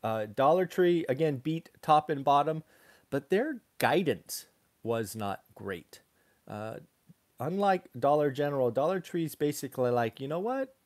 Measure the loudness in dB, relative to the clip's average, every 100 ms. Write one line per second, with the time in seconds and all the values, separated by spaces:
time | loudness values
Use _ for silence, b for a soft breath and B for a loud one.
0 | -2 -4 -4 2 4 4 2 2 4 4
1 | 0 0 0 0 -4 -6 -6 _ 2 2
2 | 2 -4 4 4 4 -2 -8 b b b
3 | b -8 -2 0 0 -6 _ _ 2 2
4 | 2 -2 -4 -14 -14 _ _ _ -4 -4
5 | -4 -6 -6 -6 _ -14 -10 -10 -12 -20
6 | _ _ _ _ -14 -10 -10 -12 -16 _
7 | _ -20 _ _ -6 0 2 2 -2 -2
8 | 2 4 2 0 -2 0 0 2 0 -2
9 | -4 -4 -4 -2 -2 -2 -8 -2 0 2
10 | 0 -4 -8 -6 -4 -4 -6 _